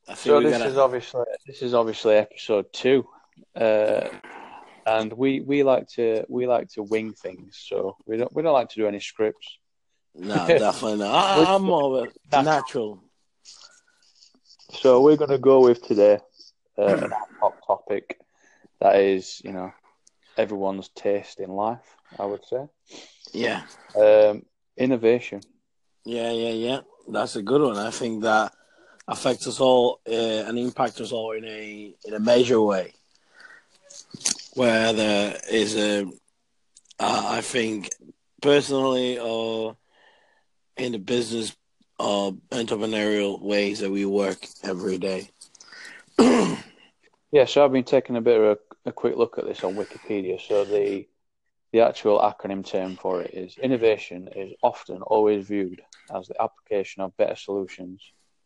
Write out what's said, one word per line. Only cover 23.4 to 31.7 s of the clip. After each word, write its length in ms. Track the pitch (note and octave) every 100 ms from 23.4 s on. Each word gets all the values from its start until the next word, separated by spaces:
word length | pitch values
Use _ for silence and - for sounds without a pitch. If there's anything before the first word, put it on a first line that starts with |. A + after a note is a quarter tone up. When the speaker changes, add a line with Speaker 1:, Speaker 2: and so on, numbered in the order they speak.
| A#2 G#2 - - - G#2+
Speaker 2:
Um, 460 | G#2+ G#2+ G#2+ G#2 - _ _ -
innovation. 640 | B2+ B2+ A2+ A#2+ - G2 G#2 _ _ _ _ _
Speaker 1:
Yeah, 260 | A2 A#2 A#2
yeah, 180 | A#2 A#2
yeah. 280 | A2+ A#2+ C3+ - _ -
That's 280 | G#2 A#2 A#2
a 60 |
good 200 | G2+ C#3
one. 140 | D3 G2+
I 120 | A2
think 320 | - B2 A2
that 300 | A2+ A2 G#2+ _ _ _ _ _ -
affects 380 | - C3+ B2 C#3
us 120 | A2
all, 400 | C3 B2+ B2 B2+ -
uh, 40 |
and 460 | A#2 A2+ A2 G#2+ A#2+
impacts 420 | B2 A2+ B2 -
us 120 | A2
all 200 | A#2 A2
in 120 | A2
a, 500 | A2+ G#2+ G#2+